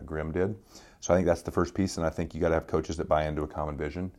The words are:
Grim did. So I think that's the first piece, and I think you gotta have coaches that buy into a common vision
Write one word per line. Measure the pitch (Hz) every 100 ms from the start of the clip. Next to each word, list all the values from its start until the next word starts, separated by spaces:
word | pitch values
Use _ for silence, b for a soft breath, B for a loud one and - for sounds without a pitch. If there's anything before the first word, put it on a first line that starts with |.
| 71
Grim | 78 78
did. | 85 95 104 B B B B
So | - 90
I |
think | 85
that's | 85
the | -
first | 92 87
piece, | - 95 -
and | 80
I |
think | 85 82 80
you |
gotta | 85
have | 80 -
coaches | 80 78 80
that | 76
buy | 78 78
into | 76
a | 76
common | 78 76 73
vision | 76 87 90